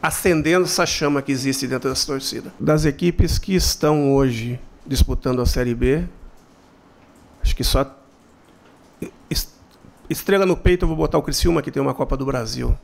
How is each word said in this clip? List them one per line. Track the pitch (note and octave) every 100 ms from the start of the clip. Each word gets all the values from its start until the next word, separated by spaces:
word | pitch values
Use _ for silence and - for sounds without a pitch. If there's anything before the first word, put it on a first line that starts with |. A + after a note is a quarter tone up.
acendendo | D#3+ - G3 E3 D3+ F3
essa | F3+ -
chama | E3+ - D3 C#3+
que | C3+
existe | C3+ C3+ C3+ C3
dentro | C3 C3
dessa | - -
torcida. | C3+ C3 A#2 - -
Das | - D3+
equipes | D3+ C#3+ F3 E3 E3 -
que | -
estão | F#3+ - - D3+ D3+ C#3+
hoje | C#3 C3+ A2+ A#2 B2 - -
disputando | - C3+ - B2 C3 B2+
a | A#2+
Série | - B2
B, | A#2+ B2 D3 F3 - - - _ - _ _ _ _ - - - -
acho | -
que | -
só | B2+ C3 C3+ - _ _ _ _ _ _ - - - _ - - -
es-, | - - - - - - - -
estrela | - - G3
no | G3 E3+
peito | - F3+
eu | F3
vou | D#3+
botar | D#3+ D#3+
o |
Criciúma, | D3 - - E3
que | D3
tem | C#3
uma | C#3
Copa | C3 C3 C3+
do |
Brasil. | C3+ C3+ A2 B2+ B2 A#2+